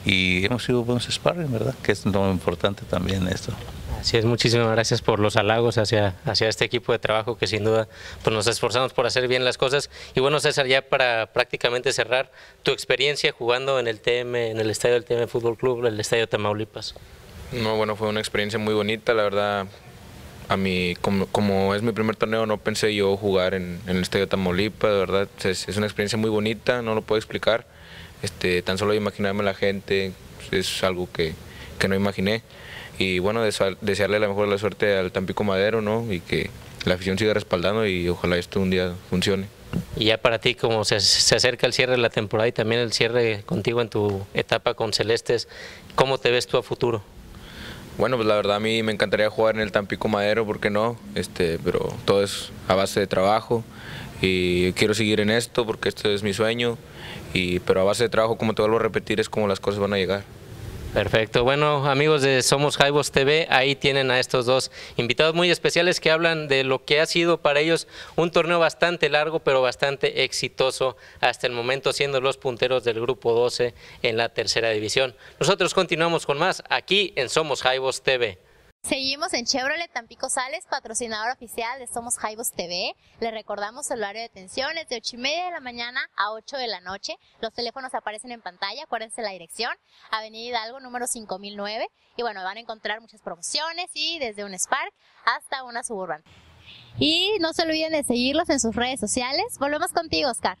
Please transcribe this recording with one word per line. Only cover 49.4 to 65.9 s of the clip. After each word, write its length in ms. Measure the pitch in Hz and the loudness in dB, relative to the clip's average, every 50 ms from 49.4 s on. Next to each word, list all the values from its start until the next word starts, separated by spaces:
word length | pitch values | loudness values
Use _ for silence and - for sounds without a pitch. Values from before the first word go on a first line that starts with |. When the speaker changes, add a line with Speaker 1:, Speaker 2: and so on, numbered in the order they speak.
| 110 110 110 | 2 2 4
Speaker 3:
en 80 | 110 | 2
el 100 | 107 104 | -2 0
Tampico 360 | 92 110 101 98 - 98 - 110 | 0 0 0 0 -4 -2 0 0
Madero, 400 | 107 104 101 104 107 110 113 104 | 2 2 2 2 2 2 0 -2
¿por 120 | 107 107 | -4 -2
qué 120 | - 107 | 0 0
no? 260 | 101 104 107 117 120 117 - - - | 2 2 0 0 -2 -6 -12 -10 -6
Este, 460 | 101 90 - - - 90 82 82 82 | -6 -6 -6 -2 -2 0 0 0 0
pero 340 | - 87 87 - - - - - - | -2 -2 -2 0 -2 -2 -6 -6 0
todo 180 | - 95 101 101 | 2 2 2 2
es 260 | 101 - - - - - - - - | 0 -2 -8 -10 -12 -14 -16 0 2
a 60 | 95 | 4
base 260 | 95 98 95 - 110 | 4 4 2 2 0
de 60 | 101 | 0
trabajo 580 | 95 - 95 92 98 107 113 113 - 120 117 113 - - - - - - - - - - - | 2 2 2 4 4 2 2 2 0 -2 -2 -2 -6 -14 -18 -16 -14 -14 -12 -12 -14 -6 -2
y 500 | - 92 92 92 90 90 90 90 90 92 90 | 0 2 2 2 2 2 2 2 2 2 2
quiero 220 | - - 104 107 | 2 2 2 2
seguir 240 | 101 113 104 107 104 | 2 2 2 2 2
en 100 | 104 104 | 2 2
esto 380 | 107 117 117 - - - 120 107 | 2 2 0 0 -2 -2 -2 -2
porque 220 | 110 - - 104 | -4 -2 -2 -4
este 260 | - - - 107 104 | -4 -2 -2 -2 -2
es 80 | 98 104 | 0 -2
mi 100 | 104 98 | -2 0
sueño, 460 | 98 110 110 117 120 120 120 117 113 - - - - - - - - - - - | 0 0 0 0 0 0 -2 -2 -4 -10 -18 -18 -16 -14 -14 -14 -14 -14 -4 -2
y, 260 | 92 92 90 90 90 | -2 0 0 -2 -2
pero 220 | - - 95 95 | 2 2 4 4
a 20 | 95 | 4
base 200 | 98 104 101 120 | 2 4 2 0
de 60 | 110 | 2
trabajo, 300 | - 110 110 113 113 107 | 4 2 2 2 2 0
como 160 | - 110 107 | 0 -2 2
te 80 | - 107 | 2 2
vuelvo 140 | 107 110 117 | 4 4 4
a 40 | |
repetir, 380 | 110 110 104 110 95 - 110 101 | 2 2 0 0 -2 0 0 0
es 100 | 110 - | 0 0
como 180 | - 110 107 101 | 0 0 2 2
las 120 | 98 95 | 0 0
cosas 200 | - - 101 104 | 0 -2 0 0
van 140 | 101 98 104 | 0 2 2
a 40 | 98 | 2
llegar. 260 | 95 87 95 101 101 - - - - - - - - - - - - - - | 2 2 0 -2 -2 -8 -18 -20 -18 -18 -16 -14 -14 -12 -12 -12 -12 -4 -2
Speaker 2:
Perfecto. 500 | 113 101 95 - 113 110 104 - 139 120 | 0 0 2 2 2 2 4 2 2 4
Bueno, 440 | 127 135 143 151 151 151 143 135 143 | 4 4 4 4 2 2 2 2 2
amigos 340 | 139 135 147 156 156 147 | 2 4 4 4 4 4
de 200 | 131 139 135 131 | 4 4 4 4
Somos 360 | 123 - 151 139 147 147 - - | 4 4 4 4 4 2 4 4
Jaibos 340 | 143 139 143 147 135 - | 4 4 4 2 0 2
T 120 | - 143 139 | 2 2 4
V, 220 | 135 151 156 165 - | 4 4 2 2 4
ahí 240 | - 135 131 139 139 | 4 4 4 4 0
tienen 340 | 135 - 143 135 139 135 131 | 2 2 2 2 2 2 2
a 100 | 123 127 | 2 2
estos 260 | 123 - - 131 120 | 2 2 0 0 2
dos 260 | 120 131 131 - - - - - - - | 4 2 2 2 -2 -8 -14 -16 -10 -4
invitados 400 | - 120 117 120 - 151 160 160 | -4 -2 -2 2 4 4 4 4
muy 160 | 170 175 180 | 4 4 4
especiales 480 | 170 160 - 156 - 170 170 180 | 2 2 2 0 2 4 4 4